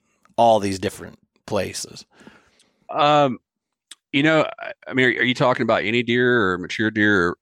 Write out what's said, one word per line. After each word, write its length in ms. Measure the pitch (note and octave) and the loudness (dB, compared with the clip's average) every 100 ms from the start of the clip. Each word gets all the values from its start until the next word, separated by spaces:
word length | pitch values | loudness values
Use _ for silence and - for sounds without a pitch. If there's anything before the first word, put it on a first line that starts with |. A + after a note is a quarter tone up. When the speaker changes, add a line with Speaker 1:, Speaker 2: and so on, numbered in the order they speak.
| _ _ _ - | _ _ _ 0
Speaker 1:
all 220 | A#2 A2 | 4 4
these 220 | G2+ F#2+ | 2 -4
different 400 | F#2+ - F2 - _ _ - | -6 -8 -16 -20 _ _ -6
places"? 580 | G#2 F#2+ G2 - - - _ - - _ _ _ _ - | -4 -4 -8 -14 -16 -20 _ -20 -20 _ _ _ _ -10
Speaker 2:
Um, 480 | D3 D3 D3+ C#3+ A#2 _ _ _ _ - - _ | -2 2 4 2 -2 _ _ _ _ -20 -20 _
you 120 | C3+ | 0
know, 240 | D3+ D#3+ - - | 2 2 0 -4
I, 140 | - - - | -14 -14 -8
I 40 | |
mean, 140 | C3 B2+ | 0 0
are, 140 | - | 2
are 40 | |
you 100 | A#2 | 0
talking 280 | B2 C3 B2+ | 0 0 0
about 220 | A#2 G#2 | 0 0
any 180 | E2+ A#2+ | 0 -2
deer 480 | A#2 A#2+ B2 B2 G2 | 0 0 2 2 0
or 80 | F2+ | -2
mature 320 | E2+ - A2 | -6 -4 -2
deer 380 | A2 G#2 G2+ F2 | 0 2 2 2
or, 80 | - | -2